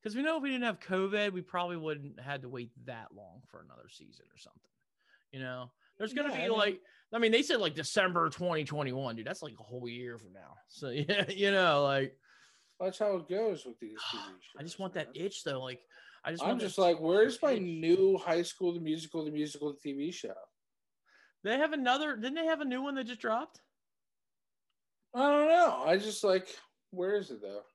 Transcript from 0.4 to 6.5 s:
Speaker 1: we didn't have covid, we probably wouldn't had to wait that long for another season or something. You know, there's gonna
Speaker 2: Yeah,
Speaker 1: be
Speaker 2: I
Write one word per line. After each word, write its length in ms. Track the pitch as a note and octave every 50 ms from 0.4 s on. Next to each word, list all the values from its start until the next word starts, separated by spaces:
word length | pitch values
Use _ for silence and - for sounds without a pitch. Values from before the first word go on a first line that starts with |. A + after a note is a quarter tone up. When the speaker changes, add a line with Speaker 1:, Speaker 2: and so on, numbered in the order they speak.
| C4+
Speaker 1:
we 60 | C#4+
didn't 120 | C4 B3+ A#3+
have 140 | A#3 G3+ -
covid, 540 | - - F#3 F#3 F#3+ G3 G3 G#3 G#3 G#3 F#3+
we 80 | F3+
probably 360 | F3+ - - F3+ F3 F3 F3 E3+
wouldn't 420 | D#3 D#3 D3+ D3 C#3+ C#3+ - -
had 240 | B2 C3+ C#3+ C#3 C3
to 60 | B2+
wait 200 | C3 B2+ B2 A#2 _ B2+ A#2+
that 280 | B2 B2 A2+ A2 - -
long 260 | G2 G2+ F#2 E2+ - C#3 _
for 140 | - -
another 280 | D#2+ - B1+ A#1+ A#1+ -
season 360 | - - - G#1 - - _ _ _
or 40 | -
something. 240 | - - _ _ _ _ _ _ _ _ _ _ _ _ _ _ _ _
You 100 | - C3
know, 280 | C3 B2+ B2+ B2+ B2+ B2 _ _ _ _ _ _
there's 160 | G#3 A3 C4
gonna 160 | B3+ D4 D4
Speaker 2:
Yeah, 60 | C4 B3+
Speaker 1:
be 40 | -
Speaker 2:
I 40 | A#3